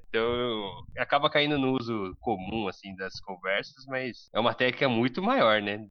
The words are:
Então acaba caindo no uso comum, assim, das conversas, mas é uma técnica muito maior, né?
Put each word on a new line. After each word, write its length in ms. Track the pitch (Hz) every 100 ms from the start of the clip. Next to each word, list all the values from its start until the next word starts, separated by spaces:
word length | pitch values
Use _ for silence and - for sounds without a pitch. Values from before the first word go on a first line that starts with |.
| -
Então 760 | 113 117 120 123 110 98 87 - -
acaba 320 | 123 143 147
caindo 300 | 151 147 147
no 140 | 131 131
uso 380 | 117 110 92 90
comum, 460 | 123 101 95 113 101
assim, 280 | - 98 92
das 240 | 95 -
conversas, 680 | - 92 95 101 139 - 135
mas 420 | 131 127 98 -
é 60 | 104
uma 140 | 117
técnica 340 | 113 127 123 139
muito 340 | 113 127 151
maior, 400 | 196 262 117 107
né? 240 | 104 104 104